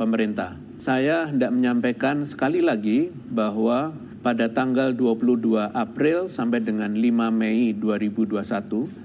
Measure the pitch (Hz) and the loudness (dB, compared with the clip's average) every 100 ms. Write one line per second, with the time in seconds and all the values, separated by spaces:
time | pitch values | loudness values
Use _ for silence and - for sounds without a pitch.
0 | 113 113 107 98 90 - - - - 131 | 0 2 0 -2 -6 -10 -16 -8 -2 0
1 | 139 165 160 139 123 123 123 120 123 123 | 2 0 0 0 2 2 2 2 0 0
2 | 135 147 143 - 135 175 170 117 107 117 | 0 0 -4 -2 0 2 2 0 2 2
3 | 175 151 - 113 107 104 113 123 156 156 | 0 -4 -6 -2 -2 0 0 2 -2 -6
4 | - - 123 117 113 113 131 127 131 123 | -14 -6 -2 0 0 0 0 2 2 2
5 | 120 117 123 120 113 110 104 120 110 - | 2 4 4 4 4 2 0 -2 -4 0
6 | 151 170 185 - 120 120 113 107 104 107 | 2 2 -2 -4 0 0 0 -2 -2 0
7 | 117 117 113 113 110 110 120 104 107 104 | 2 2 2 2 2 2 2 0 0 0
8 | 107 104 104 101 101 98 104 107 147 - | 0 0 0 -2 -2 -4 -2 -4 -4 -8